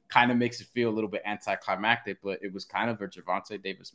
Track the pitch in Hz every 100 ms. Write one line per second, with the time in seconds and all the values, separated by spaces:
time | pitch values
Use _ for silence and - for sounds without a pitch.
0 | _ 123 120 120 120 120 - 120 117 107
1 | 107 104 101 104 - 98 - 95 107 117
2 | 104 95 98 95 98 95 - 98 113 110
3 | 98 90 87 92 - 104 95 92 95